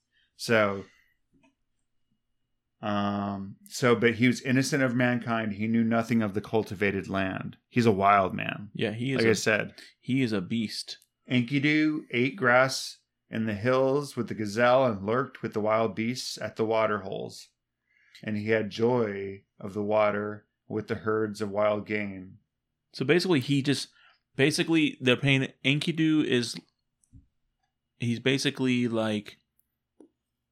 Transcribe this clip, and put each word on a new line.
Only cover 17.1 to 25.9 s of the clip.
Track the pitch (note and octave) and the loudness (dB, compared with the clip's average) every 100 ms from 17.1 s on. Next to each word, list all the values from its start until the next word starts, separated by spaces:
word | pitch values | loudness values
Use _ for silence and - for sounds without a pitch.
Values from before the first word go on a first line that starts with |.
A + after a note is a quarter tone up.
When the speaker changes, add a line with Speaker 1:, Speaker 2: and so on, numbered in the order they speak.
| G#2+ - - - _ _ _ _ _ _ - | -8 -10 -14 -20 _ _ _ _ _ _ -14
Speaker 1:
And | A2 G#2 | -8 -6
he | G#2+ | 0
had | A2 G#2 | 0 0
joy | A2 A#2 B2+ G#2+ G2 G2 G2 _ _ | 0 2 2 0 -4 -8 -12 _ _
of | G#2 | -10
the | G2+ | -6
water | G#2 G#2+ G#2 G2+ G#2 G#2+ - _ - | 0 4 4 2 -4 -8 -16 _ -8
with | G#2+ G#2+ | -8 -4
the | G#2+ | -4
herds | G2+ A2 A2 G2+ | -2 0 -2 -4
of | G#2 | -4
wild | G2+ G#2 G#2+ G2 | 0 2 0 -2
game. | G#2+ G2+ F#2+ F#2 - _ _ _ _ _ | -6 -6 -10 -16 -20 _ _ _ _ _
Speaker 2:
So | - | -6
basically, | C3 E3+ F#3 D3+ | 2 2 4 0
he | A#2+ C#3 | 2 0
just, | C#3 C3+ - _ _ _ _ - | 2 -2 -4 _ _ _ _ 0
basically, | D3 D3+ E3 E3 D3 - | 2 2 0 2 2 0
they're | B2+ A#2+ | 0 2
paying, | C#3 C3+ C3 - | 4 2 0 -2
Enkidu | C3 D3 F3 | 0 0 -2